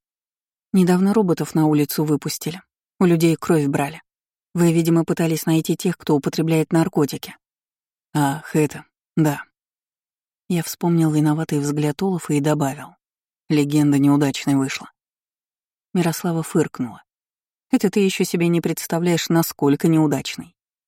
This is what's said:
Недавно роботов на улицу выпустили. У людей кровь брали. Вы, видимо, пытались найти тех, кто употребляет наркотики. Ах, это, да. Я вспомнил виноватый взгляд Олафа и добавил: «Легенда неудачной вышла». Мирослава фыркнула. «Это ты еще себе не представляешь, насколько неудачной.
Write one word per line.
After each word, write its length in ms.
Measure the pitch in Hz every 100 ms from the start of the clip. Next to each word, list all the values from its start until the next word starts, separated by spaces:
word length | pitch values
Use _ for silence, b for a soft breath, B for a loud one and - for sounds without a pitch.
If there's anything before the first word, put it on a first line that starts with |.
| _ _ _ _ _ _ _
Недавно 400 | 190 180 180 196
роботов 400 | 220 190 160 151 165
на 120 | 156
улицу 360 | 151 147 -
выпустили. 580 | 151 147 151 - - 180 - _ _ -
У 60 | 180
людей 300 | 165 165 156
кровь 320 | - 165 139
брали. 340 | 147 143 156 _ _ _ _ _ 170
Вы, 180 | 170
видимо, 320 | 165 165 165 165
пытались 400 | 170 165 160 -
найти 300 | 160 156 165
тех, 220 | 185 -
кто 180 | - 147
употребляет 560 | 143 - 160 160 156
наркотики. 680 | 165 165 - 143 - - - _ _ _ _ _ _ _
Ах, 420 | 151 143 151 - 160
это, 300 | 147 - - _ _ -
да. 280 | 156 139 - _ _ _ _ _ _ _ _ _ -
Я 140 | 175
вспомнил 480 | 156 - 175 170 160
виноватый 480 | 151 151 151 160 147
взгляд 420 | 143 147 147 143
Олафа 320 | 196 180 -
и 60 | 147
добавил: 560 | 147 151 165 147 - - _ _ _ _ -
«Легенда 500 | 151 143 151 147 143
неудачной 560 | 143 143 139 131 - 139
вышла». 340 | 135 - - _ _ _ _ _ _ _ _ _ _
Мирослава 480 | 185 170 160 180 165
фыркнула. 600 | 156 170 147 - 123 98 _ _ _ _ _ _ _
«Это 180 | 254 196
ты 100 | 208
еще 240 | 190 -
себе 240 | 185 180 170
не 140 | 170
представляешь, 680 | 175 165 - 170 175 165 -
насколько 580 | 165 165 - 139 143 165
неудачной. 680 | 160 151 135 - - - _ _ _